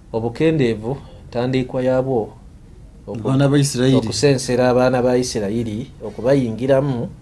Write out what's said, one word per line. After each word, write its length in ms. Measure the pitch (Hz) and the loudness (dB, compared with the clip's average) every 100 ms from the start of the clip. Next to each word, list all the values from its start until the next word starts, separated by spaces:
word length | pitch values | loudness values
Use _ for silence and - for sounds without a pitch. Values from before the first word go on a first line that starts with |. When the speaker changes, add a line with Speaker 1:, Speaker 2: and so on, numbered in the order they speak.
| - | -10
Speaker 1:
Obukendeevu, 840 | 113 117 117 160 160 120 107 113 143 - - - | -6 -6 0 0 2 0 0 -6 -8 -12 -20 -10
tandikwa 520 | 117 127 131 127 127 | -4 -2 -2 -2 -2
yabwo, 500 | 127 131 131 123 104 - - - - - - - - | 0 0 0 -2 -4 -8 -20 -20 -20 -20 -20 -18 -14
oku-, 140 | 107 117 | -6 0
Speaker 2:
Abaana 200 | 135 139 | 2 4
ba 80 | 147 | 4
Isirayiri. 380 | 143 120 127 131 | 2 2 4 4
Speaker 1:
okusensera 720 | 110 - 143 131 - 123 123 | 2 0 2 2 0 2 4
abaana 320 | 123 127 127 | 4 2 2
ba 140 | 123 123 | 2 2
Isirayiri, 760 | 123 117 98 113 113 107 139 - | 0 -4 -4 -4 -4 -6 -10 -12
okubayingiramu, 1040 | 110 107 113 139 120 107 131 135 143 120 170 - | -12 -4 2 2 2 -2 2 2 2 -2 -6 -10